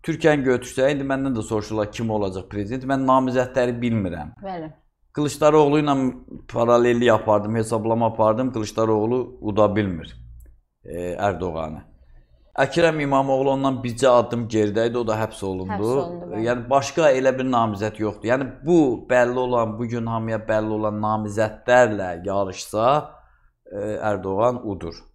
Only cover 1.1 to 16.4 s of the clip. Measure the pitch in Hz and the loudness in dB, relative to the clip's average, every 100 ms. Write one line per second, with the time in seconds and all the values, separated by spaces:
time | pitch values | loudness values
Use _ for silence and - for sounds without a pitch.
1.1 | 135 135 117 107 107 104 107 104 - 113 | -2 -2 -4 -2 -4 -2 -4 -4 -4 -2
2.1 | 107 98 92 90 101 101 127 127 135 131 | -2 -2 -6 -8 -8 -6 -6 -2 -2 2
3.1 | 131 127 127 127 131 123 120 120 113 95 | 2 2 0 0 0 0 0 -2 0 -2
4.1 | 85 76 - 196 180 156 - _ _ _ | -6 -12 -12 -12 -10 -12 -16 _ _ _
5.1 | - 147 143 151 156 147 151 151 135 131 | -4 -4 2 6 6 6 4 2 0 0
6.1 | 123 - - - 120 117 120 120 120 120 | -4 -16 -20 -8 0 4 6 6 4 4
7.1 | 110 110 104 104 113 113 113 110 113 113 | 4 4 2 2 -2 -2 -2 0 0 0
8.1 | 113 110 110 131 113 107 - 113 107 107 | 2 2 2 -2 -4 -6 -2 2 2 2
9.1 | 127 123 - 107 101 104 98 101 85 - | -2 -4 -8 -4 2 2 2 -2 -4 -10
10.1 | - - - - - _ _ - 85 87 | -18 -20 -20 -20 -20 _ _ -14 -8 -8
11.1 | 87 101 85 90 80 80 78 - - - | -2 -2 -2 -6 -6 -8 -10 -18 -20 -20
12.1 | - _ _ _ - 135 170 165 156 143 | -20 _ _ _ -2 -2 2 2 2 0
13.1 | 139 135 135 139 135 135 127 120 117 131 | 0 2 0 2 0 0 -2 -6 2 6
14.1 | 120 113 120 113 110 107 104 117 120 113 | 6 4 -4 -2 0 2 2 0 0 -2
15.1 | 107 110 - 98 92 92 98 107 135 170 | -2 -4 -6 -6 -6 -6 -4 0 0 -2
16.1 | 175 175 107 | -10 -10 -4